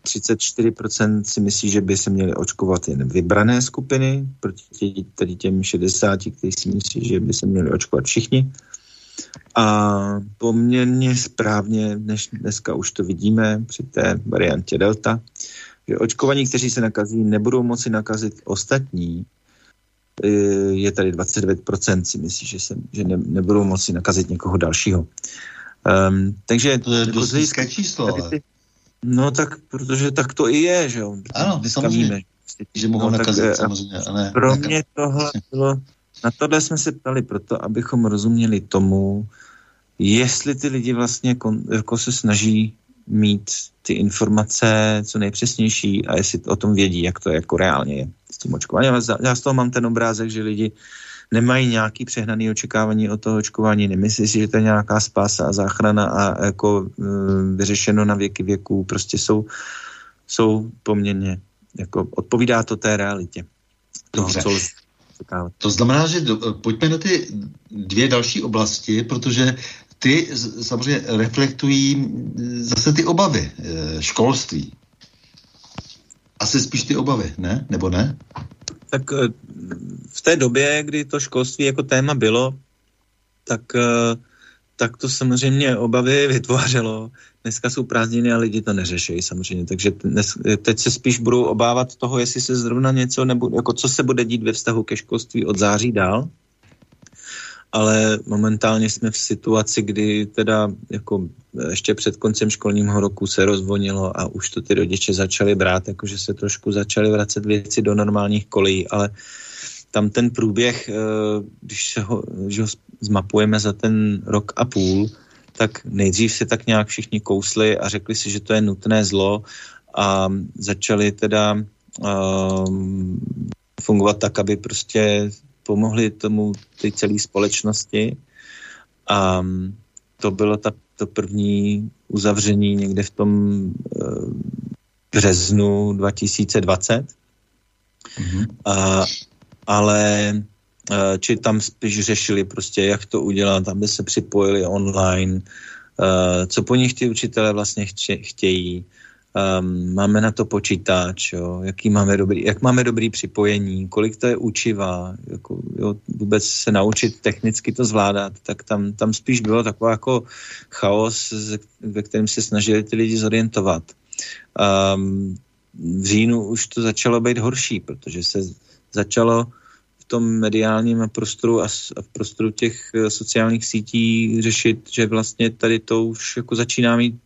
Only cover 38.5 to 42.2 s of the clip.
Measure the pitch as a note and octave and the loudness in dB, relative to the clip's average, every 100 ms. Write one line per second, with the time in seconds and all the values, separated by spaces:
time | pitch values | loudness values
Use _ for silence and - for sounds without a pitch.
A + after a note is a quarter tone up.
38.5 | G#2 - F#2+ F#2+ F#2+ G2 G2+ G#2 - - | 2 0 2 4 4 2 -2 -6 -14 -20
39.5 | - _ _ _ - G2 A2 B2+ - D3 | -20 _ _ _ -2 2 4 2 0 -4
40.5 | C3 D3 C3 A#2+ A#2+ A#2+ - B2+ B2 A2 | -4 -2 -2 -2 0 -2 -2 0 0 0
41.5 | G#2+ - A2 G#2+ A2+ - B2 | -2 -2 -2 0 -2 -2 0